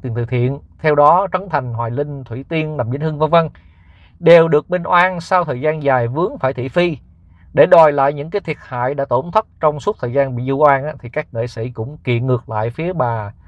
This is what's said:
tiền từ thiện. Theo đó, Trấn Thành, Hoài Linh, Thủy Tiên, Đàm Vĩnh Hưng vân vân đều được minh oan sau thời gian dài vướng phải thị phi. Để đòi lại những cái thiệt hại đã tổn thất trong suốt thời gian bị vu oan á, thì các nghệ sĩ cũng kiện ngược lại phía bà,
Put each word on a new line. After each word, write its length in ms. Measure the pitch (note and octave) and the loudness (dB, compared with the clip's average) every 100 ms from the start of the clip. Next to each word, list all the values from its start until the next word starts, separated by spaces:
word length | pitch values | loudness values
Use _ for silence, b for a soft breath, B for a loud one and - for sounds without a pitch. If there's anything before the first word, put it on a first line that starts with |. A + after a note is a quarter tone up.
tiền 100 | B2+ A#2 | -6 -6
từ 80 | |
thiện. 340 | A#2 B2 B2 C#3 - - | -2 0 0 -2 -10 -4
Theo 160 | D#3 | 0
đó, 320 | D3 D3 F3 G3 | 4 4 4 2
Trấn 160 | F3+ G3 | -4 -4
Thành, 240 | D#3 B2+ | -4 -4
Hoài 160 | A#2 A#2 | -6 -4
Linh, 340 | A#2+ D3 C#3 | -4 -6 -8
Thủy 200 | B2+ A#2 C3+ | -10 -10 -6
Tiên, 280 | D#3+ D#3 D3+ | -4 -4 -4
Đàm 140 | A2+ | -4
Vĩnh 100 | C#3 | -4
Hưng 180 | D#3 D3 | -4 -2
vân 120 | D3+ | 2
vân 180 | E3 D#3+ b b b b b b b | 2 2 b b b b b b b
đều 300 | E3 E3+ E3 | 6 6 6
được 220 | D3+ - | 2 0
minh 120 | F3+ | -4
oan 380 | E3+ F3 F#3 F3+ | 0 2 2 -2
sau 240 | E3+ F#3 | -2 0
thời 160 | D#3+ B2 | 0 -2
gian 220 | D3+ D#3 | -2 -2
dài 260 | C#3 C3 A#2 | 0 0 0
vướng 300 | C3+ G3 C#4+ | -2 -4 -2
phải 160 | C3 | -4
thị 140 | - B2+ | -4 -4
phi. 300 | F3 F3 D#3 - _ _ b b | 0 -2 -2 -12 _ _ b b
Để 140 | C#3 E3+ | 2 6
đòi 260 | F3 D#3 | 8 6
lại 200 | C#3+ C#3 | 4 0
những 180 | D3 D#3 | -2 -4
cái 100 | G3+ | -6
thiệt 160 | E3 D3+ | -6 -10
hại 340 | - B2 B2+ | -8 -4 -4
đã 100 | D3 | -2
tổn 260 | D3 B2 E3+ | -2 -2 0
thất 140 | G#3+ - - | -2 -2 -2
trong 200 | D#3 D3 | -2 -2
suốt 160 | - G#3+ | -6 -6
thời 120 | B2 | -4
gian 240 | C3 C3+ B2 | -2 -2 -2
bị 140 | B2+ | -4
vu 60 | C3+ | 2
oan 280 | D3+ C3+ | 4 2
á, 80 | D3 D3 | -2 -10
thì 100 | A#2 | -10
các 260 | D3+ D3+ | -10 -8
nghệ 120 | A#2 A#2+ | -6 -6
sĩ 240 | A#2 A#2 | -6 -8
cũng 260 | B2 A2+ D3+ | -8 -10 -8
kiện 300 | - A#2+ C3 | -2 -2 0
ngược 220 | B2 - | -2 -4
lại 220 | A2 A#2 | -4 -4
phía 220 | A#2 E3+ | -4 -6
bà, 400 | F3 B2 A2+ G#2 - | -2 -2 -4 -8 -14